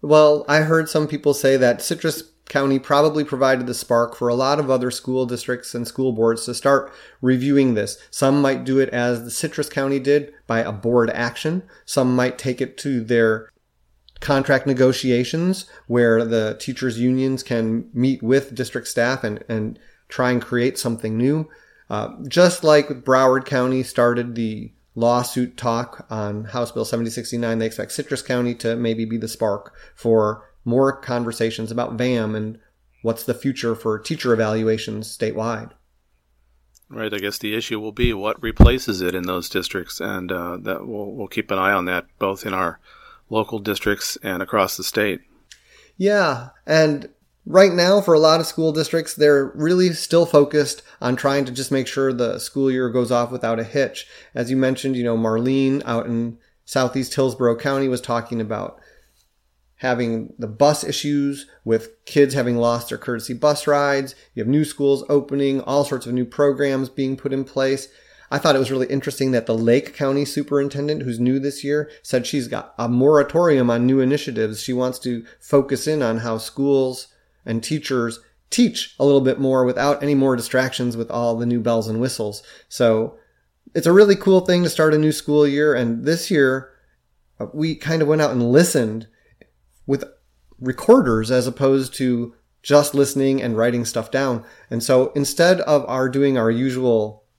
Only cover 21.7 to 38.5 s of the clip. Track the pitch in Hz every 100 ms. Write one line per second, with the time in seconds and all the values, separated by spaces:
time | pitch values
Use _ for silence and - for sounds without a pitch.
21.7 | _ _ 104 110 - 139 160 175 175 156
22.7 | 151 147 131 123 131 131 131 127 135 127
23.7 | 131 127 - 120 120 120 117 113 110 113
24.7 | _ _ - 117 120 120 - 123 - 120
25.7 | 117 120 - - 110 104 104 107 127 117
26.7 | - 117 117 117 113 113 117 117 113 110
27.7 | - 101 - 143 131 - 127 123 117 117
28.7 | 117 120 113 113 113 110 - 110 101 -
29.7 | - - _ 117 113 107 110 - _ -
30.7 | 120 135 135 - 123 117 113 113 113 110
31.7 | 113 117 113 123 123 110 107 107 110 _
32.7 | _ _ _ 113 113 - 117 139 127 117
33.7 | 110 113 107 - 160 127 113 110 110 110
34.7 | 110 - 107 110 - 110 - 113 113 113
35.7 | _ _ _ _ _ _ _ _ _ _
36.7 | _ _ 117 110 104 101 104 107 107 113
37.7 | 110 107 104 123 107 101 - 113